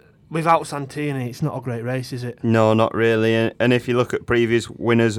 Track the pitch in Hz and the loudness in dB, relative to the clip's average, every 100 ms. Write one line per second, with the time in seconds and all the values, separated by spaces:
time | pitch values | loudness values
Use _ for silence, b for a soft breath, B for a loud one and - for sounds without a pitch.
0 | _ _ - 156 160 165 151 143 131 151 | _ _ -10 -4 2 2 0 -10 -8 -6
1 | 147 135 123 117 151 110 127 117 117 131 | -6 -4 -6 -4 -4 -4 -8 -8 -6 -6
2 | 127 127 120 - 117 113 110 110 113 101 | -6 -10 -10 -4 0 4 4 4 2 2
3 | 113 113 110 113 113 - 120 123 120 120 | 2 2 2 2 0 0 2 2 2 0
4 | 120 - - 120 117 117 - - 117 117 | 0 -2 -2 0 2 0 -2 -6 0 4
5 | 117 | 4